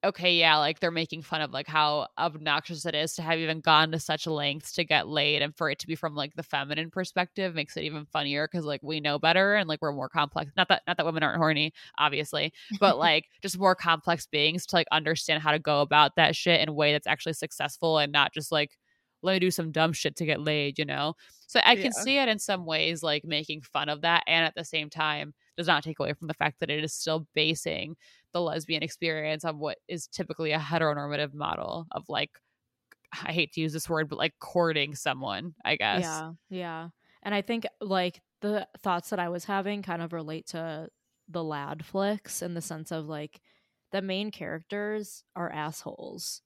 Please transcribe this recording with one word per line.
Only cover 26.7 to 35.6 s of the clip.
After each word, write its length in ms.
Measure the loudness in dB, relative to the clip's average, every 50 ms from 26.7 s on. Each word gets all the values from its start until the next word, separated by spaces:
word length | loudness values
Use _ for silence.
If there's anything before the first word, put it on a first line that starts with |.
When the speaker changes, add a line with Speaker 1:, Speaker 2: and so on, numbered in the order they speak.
Speaker 1:
it 120 | -2 -2 -2
is 100 | -4 -4
still 340 | -4 -4 -2 -2 -2 -4 _ _
basing 640 | 0 2 2 0 -2 -4 -6 -4 -6 -6 -10 -12 _ _ -20 -20 _ _ _ _
the 80 | -2
lesbian 420 | -2 -2 -2 -4 -4 -4 -4 -4 -4
experience 640 | -6 -6 -4 -4 -2 -2 -2 -2 -4 -4 -2 -4
on 140 | -6 -6 -4
what 200 | -6 -6 -6 -8 _ -10
is 200 | -10 -10 -10 -12
typically 440 | -8 -8 -8 -8 -6 -4 -2 0 0
a 60 | 0
heteronormative 720 | -2 0 0 2 2 2 0 0 -4 -4 -2 -4 -4 -4 -4
model 520 | -6 -6 -4 -4 -4 -6 -6 -6 -8 -8 -8
of, 180 | -10 -10 -8 -6
like, 220 | -4 -4 -4 -4 _ -20 _ _ _ _ _ _ _ _ _ _ -20 _ _ _ -14
I 200 | -10 -8 -4 -2
hate 200 | -2 -2 -2 -2
to 80 | -4
use 120 | -4 -2 -2
this 160 | -6 -4 -2
word, 200 | -2 -2 -2 -2
but, 100 | -2 -2
like, 160 | -4 -4 _ _
courting 560 | -20 -2 2 2 2 4 4 2 0 -2 -4
someone, 600 | -4 -2 -2 -2 -2 -4 -4 -4 -4 -6 -8 -12 _